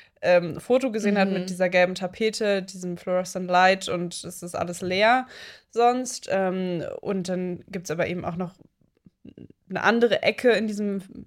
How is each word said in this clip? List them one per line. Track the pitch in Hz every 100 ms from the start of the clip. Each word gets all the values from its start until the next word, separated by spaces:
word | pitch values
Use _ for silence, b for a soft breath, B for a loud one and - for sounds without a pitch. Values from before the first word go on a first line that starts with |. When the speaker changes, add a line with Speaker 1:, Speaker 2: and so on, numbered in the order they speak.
| B _
Speaker 1:
ähm, | - 180 170 -
Foto | - 247 262
gesehen | 214 208 202
hat | 196
mit | 190
Speaker 2:
Mhm. | 185
Speaker 1:
dieser | 180 185
gelben | 180 180 185
Tapete, | 180 180 220 208 208 196
diesem | 190 185 180 175
Fluorescent | - 180 180 185 180
Light | 180 185 190 190
und | 175 175 - 175
es | -
ist | 175
alles | - 175 175
leer | 180 185 214 254 247 B B B B
sonst. | 226 240 247 254 - -
Ähm, | 190 190 185 185 175 - 50
und | - 190 175
dann | 180 180 180 -
gibt's | 190 175
aber | 165 165
eben | 175 -
auch | 170
noch | 180 - _ _ _ _ _ _ - - - _ _
eine | 190
andere | 190 233 233 196
Ecke | - 214 254
in | 208 220
diesem | 202 208 196 196 -